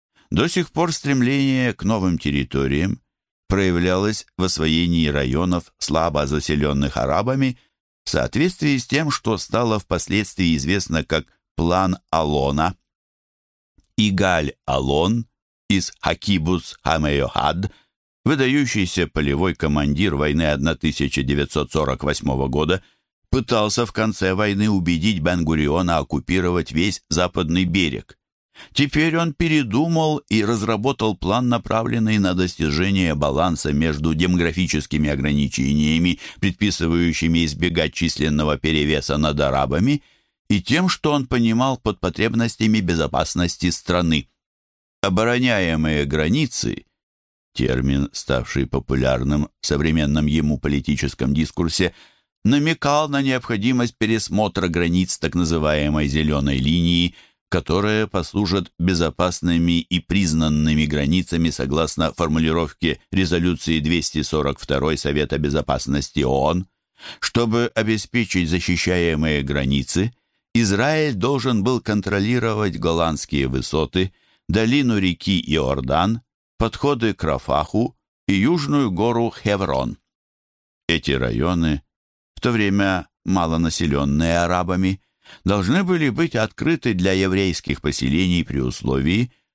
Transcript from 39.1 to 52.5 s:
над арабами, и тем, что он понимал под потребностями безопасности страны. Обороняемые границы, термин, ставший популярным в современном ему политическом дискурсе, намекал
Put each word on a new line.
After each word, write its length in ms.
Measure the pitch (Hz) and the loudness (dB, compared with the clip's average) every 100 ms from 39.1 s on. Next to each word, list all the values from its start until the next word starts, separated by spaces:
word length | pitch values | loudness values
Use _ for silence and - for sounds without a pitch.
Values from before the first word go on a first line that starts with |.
| 71 | 0
над 220 | 76 73 | 0 0
арабами, 640 | 71 67 67 71 117 147 - _ _ _ - | 0 0 0 0 0 0 -4 _ _ _ -2
и 100 | 104 | -2
тем, 280 | - 151 185 | 2 2 2
что 240 | - 151 | 0 0
он 160 | 147 127 | 0 0
понимал 480 | 127 117 117 131 127 | 2 2 2 0 -2
под 240 | - 101 | -2 -2
потребностями 800 | 90 - 110 113 117 - 107 110 | -2 0 0 0 -2 0 2 2
безопасности 920 | 90 82 73 67 - - 87 - 90 | 2 0 0 0 -2 0 -2 0 -2
страны. 580 | - - 87 87 78 - _ _ _ _ _ _ _ | -2 -2 0 2 0 -2 _ _ _ _ _ _ _
Обороняемые 1000 | 98 95 113 123 127 107 87 80 78 76 | -2 2 2 2 2 2 0 0 0 0
границы, 800 | 71 76 78 127 156 - 58 - - _ _ _ _ _ _ | 0 0 0 0 -2 -2 -4 -6 -10 _ _ _ _ _ _
термин, 540 | - 64 64 65 67 69 | -4 0 0 2 0 0
ставший 540 | - - 65 60 71 64 | -4 -2 -2 -2 -4 -2
популярным 840 | 69 - 67 64 65 65 73 73 _ | -4 -2 0 0 0 0 0 -2 _
в 60 | - | -2
современном 600 | 71 80 80 73 76 73 | 0 2 0 0 0 2
ему 320 | 76 76 71 | 2 0 0
политическом 720 | 73 71 67 71 69 - 64 | -2 -2 -2 -2 -2 -2 -2
дискурсе, 640 | 71 80 - 85 - 90 - - _ _ _ | 0 -2 -2 -2 0 -2 -4 -20 _ _ _
намекал 640 | 104 | 0